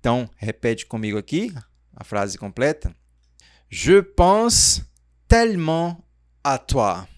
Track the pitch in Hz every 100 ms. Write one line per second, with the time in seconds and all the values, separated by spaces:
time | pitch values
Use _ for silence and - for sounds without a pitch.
0 | 123 123 120 - 104 - 117 113 - 113
1 | 107 104 101 156 226 151 - _ _ -
2 | - 104 101 92 104 95 135 156 - -
3 | _ _ _ _ _ _ _ - - 196
4 | 190 - 180 208 233 - - - - _
5 | _ _ _ 233 233 190 160 165 170 170
6 | _ _ _ _ 143 131 - 139 104 90
7 | 95